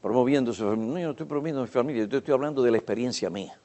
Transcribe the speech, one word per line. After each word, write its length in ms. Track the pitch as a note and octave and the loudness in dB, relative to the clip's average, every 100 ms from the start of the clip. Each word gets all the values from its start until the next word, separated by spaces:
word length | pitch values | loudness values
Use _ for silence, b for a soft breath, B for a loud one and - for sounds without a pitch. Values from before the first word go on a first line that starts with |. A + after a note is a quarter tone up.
promoviendo 520 | G2 A#2+ B2 C#3+ B2 | 2 2 4 4 2
su 100 | G#2+ | -2
familia." 240 | G#2+ A2 A2 | 0 0 -2
No, 120 | E3 | -4
yo 40 | E3 | -4
no 40 | |
estoy 160 | C#3+ D#3 | -6 -6
promoviendo 360 | D3 D3+ C#3 | -4 -4 -4
mi 40 | A#2+ | -2
familia, 380 | B2 B2 B2+ | 0 0 0
yo 140 | G#2+ C3+ | 0 -2
estoy 140 | C#3 | 2
hablando 300 | C3+ C#3+ C#3+ | 0 2 2
de 80 | B2 | 4
la 60 | A2+ | 4
experiencia 520 | - G#2+ B2 A2+ F#2+ | 0 -2 -2 -2 -4
mía. 300 | F#2 F#2 - | -4 -10 -14